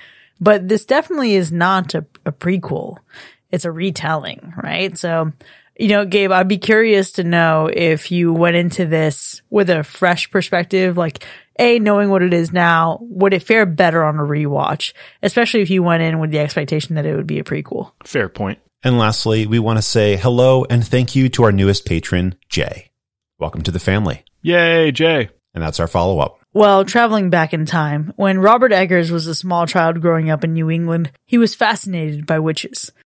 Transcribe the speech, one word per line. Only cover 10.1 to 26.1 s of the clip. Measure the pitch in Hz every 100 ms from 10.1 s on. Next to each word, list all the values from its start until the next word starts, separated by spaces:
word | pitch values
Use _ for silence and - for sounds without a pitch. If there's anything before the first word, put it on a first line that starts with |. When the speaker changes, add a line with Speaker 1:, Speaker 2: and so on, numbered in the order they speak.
| 175 -
Speaker 1:
perspective, | 196 - 180 175 190 185 175
like, | 165 - - - _ -
A, | 240 240
knowing | 208 202 202
what | 190
it | 180
is | 175 165
now, | 175 170 165 165 160
would | 233 190 196
it | 190
fare | - 226 202
better | 156 180 165
on | 156 151
a |
rewatch, | 147 147 147 139 147 151 - - - _
especially | 202 - 233 233
if | 180
you | 185
went | 175 165
in | 165 160
with | 156
the | 151
expectation | 147 - 143 156 - 156
that | 151
it | 151
would | 151
be | 151
a |
prequel? | 156 151 147 - - _
Speaker 2:
Fair | - 139 98
point. | - 98 - _ _
Speaker 3:
And | 127 123
lastly, | 107 110 110 110 107
we | 117
want | 110 110
to |
say | 104 113 104 98
hello | 92 120 131 131 123
and | 120 110
thank | 127 123 135
you | 131
to | -
our | 117
newest | 98 98 98 -
patron, | 85 - 90 90 - _
Jay. | - - - - _ _ _ _ _
Welcome | 80 -
to | 78
the | 85
family. | - 98 98 73 _ _
Speaker 2:
Yay, | 160 175 170 165 160
Jay. | 123 160 156 107 _ _
Speaker 3:
And | -
that's | 80 -
our | 82
follow-up. | 90 87